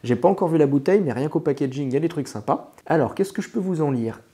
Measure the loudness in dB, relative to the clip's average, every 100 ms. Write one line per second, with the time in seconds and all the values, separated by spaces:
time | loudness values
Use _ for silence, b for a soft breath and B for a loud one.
0 | 0 2 4 2 2 4 4 4 4 2
1 | 2 -2 -2 -2 -2 -2 -2 -2 -2 -2
2 | -2 -4 -8 -8 -4 -4 -4 B 0 2
3 | 2 -2 -4 -4 -6 -4 -2 0 0 0
4 | -4 -6 _